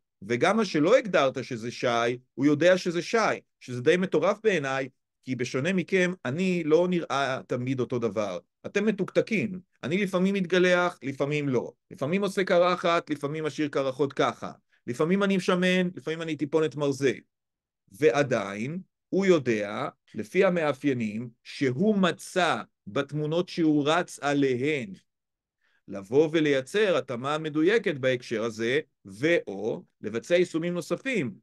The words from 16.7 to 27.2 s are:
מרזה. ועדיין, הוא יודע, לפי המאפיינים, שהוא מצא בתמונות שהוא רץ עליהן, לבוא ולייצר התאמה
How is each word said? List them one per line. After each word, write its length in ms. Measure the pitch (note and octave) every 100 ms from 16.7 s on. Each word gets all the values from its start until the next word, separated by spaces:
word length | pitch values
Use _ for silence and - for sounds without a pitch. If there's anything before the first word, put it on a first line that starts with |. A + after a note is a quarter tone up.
| C#3+
מרזה. 360 | C#3+ C3+ C3+ G2+ - _ _ _ _ _ _
ועדיין, 880 | G2+ D3 C#3 C#3 A#2 G2 G2+ B2 F3 - _ _
הוא 180 | F3+ G3
יודע, 600 | E3+ B2 G#2+ G2+ A2 C#3+ - _
לפי 300 | G#2+ G#2 F3+
המאפיינים, 840 | G3 F3 D3+ C3+ D3 B2+ A2 G#2+ B2 -
שהוא 540 | - - C3+ B2 G#3 G#3
מצא 640 | F3+ E3 - F3+ E3+ B2 G2 _ -
בתמונות 640 | G#2 C#3 D3 D3+ E3 F3+
שהוא 400 | - D#3 D3 C#3+
רץ 300 | D#3+ E3+ -
עליהן, 720 | C#3 C#3+ C#3 B2 C#3 D3+ A2 F#2 _ _ _ _ _ _ _ _ -
לבוא 400 | G2 G2 C3 D#3+
ולייצר 640 | E3 D3+ C3+ C3 G3+ G#3 D#3
התאמה 420 | A#2 A#2+